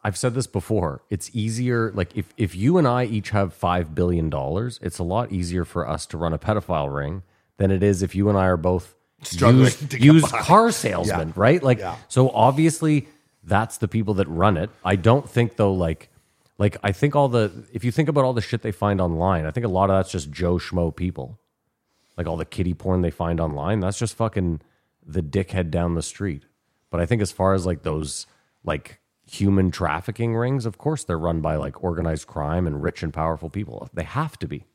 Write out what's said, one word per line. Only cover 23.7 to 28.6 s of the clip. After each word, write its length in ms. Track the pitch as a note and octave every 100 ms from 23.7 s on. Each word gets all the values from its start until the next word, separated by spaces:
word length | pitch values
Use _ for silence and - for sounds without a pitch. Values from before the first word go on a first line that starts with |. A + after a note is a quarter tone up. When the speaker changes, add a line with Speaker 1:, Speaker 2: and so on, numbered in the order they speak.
| G#2+
Speaker 1:
that's 180 | F#2 G2+
just 180 | A#2 -
fucking 440 | A2+ - F2+ D#2+ _ _ _ _ -
the 180 | D#2
dickhead 480 | D#2 G2 F#2+ F#2+ F2
down 240 | E2 E2+ E2
the 60 |
street. 400 | D#2 - G2+ C#2+ _ _ _ _ _
But 100 | E2+
I 60 | E2+
think 160 | A#2
as 100 | G2+
far 220 | - F#2+
as, 120 | F#2+ F2+
like, 180 | E2
those, 440 | - D#2 D2+ - - _ _ _